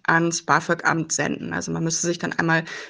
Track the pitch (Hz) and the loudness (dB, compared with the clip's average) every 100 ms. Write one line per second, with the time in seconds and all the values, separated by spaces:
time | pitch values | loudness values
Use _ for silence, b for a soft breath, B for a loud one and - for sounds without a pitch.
0 | - 165 170 165 - 147 170 170 156 160 | 2 4 4 0 2 2 2 0 2 0
1 | 160 - 143 - - 170 170 165 165 165 | 0 -2 -2 -2 -4 -6 -4 -2 -2 -2
2 | 175 175 170 - 165 165 160 B | -2 -2 -4 0 2 2 0 B